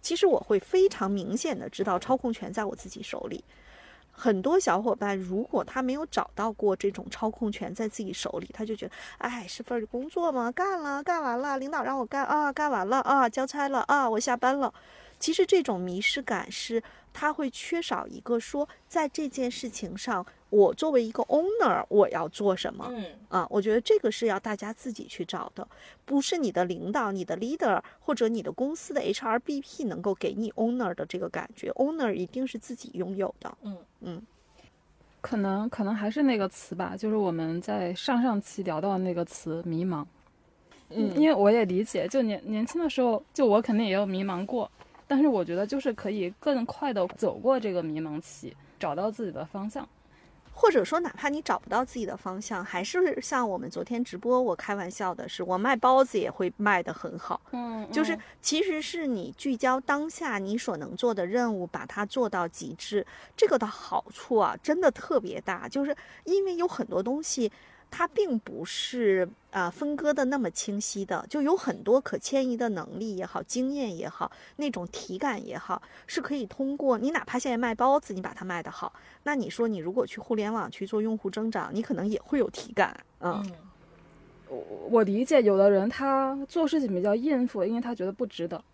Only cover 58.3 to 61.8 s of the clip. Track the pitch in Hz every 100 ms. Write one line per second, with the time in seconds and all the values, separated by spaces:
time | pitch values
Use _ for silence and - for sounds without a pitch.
58.3 | - - 302 392 311 302 339 302 226 170
59.3 | - 277 247 254 262 262 285 311 - 320
60.3 | 208 190 220 - 175 143 185 247 202 180
61.3 | 226 240 208 175 -